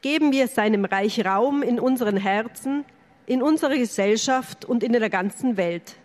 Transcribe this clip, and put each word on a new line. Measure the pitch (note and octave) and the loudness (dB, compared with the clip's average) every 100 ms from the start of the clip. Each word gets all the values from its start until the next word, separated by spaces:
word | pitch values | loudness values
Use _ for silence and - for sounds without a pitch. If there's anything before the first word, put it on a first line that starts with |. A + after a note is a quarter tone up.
Geben | C4+ D#4 D4+ | 0 2 2
wir | C4+ B3+ | 2 2
seinem | - G#3+ G#3+ G3+ | 2 2 2 0
Reich | G3 G#3 G#3+ | 0 0 0
Raum | F#3+ G3 B3 C#4+ | 0 2 2 0
in | B3 A#3+ | 0 0
unseren | B3+ C4 A3 G3 | 0 0 0 0
Herzen, | G3 G3+ A3+ - C4 C#4 C#4+ - _ _ - | 0 -2 -2 -8 -6 -6 -6 -18 _ _ -4
in | B3+ | 0
unserer | C4+ D#4 D4+ C#4 | 2 2 2 0
Gesellschaft | A#3+ - G3 A3 - C4 - - - | -2 0 2 2 2 -2 -2 -14 -4
und | A#3+ | -2
in | A3 | 2
der | A#3 G#3+ | 0 2
ganzen | F#3+ G3 - C4 G#3 | -2 -2 -2 -2 0
Welt. | F3 E3+ - - | -2 -4 -10 -20